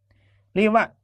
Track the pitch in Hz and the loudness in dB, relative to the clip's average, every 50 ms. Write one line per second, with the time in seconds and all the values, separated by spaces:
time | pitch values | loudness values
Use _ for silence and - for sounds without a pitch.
0 | _ _ _ _ _ _ _ _ _ _ - 185 214 214 214 226 190 - - _ | _ _ _ _ _ _ _ _ _ _ -4 -2 0 0 0 0 -2 -2 -6 _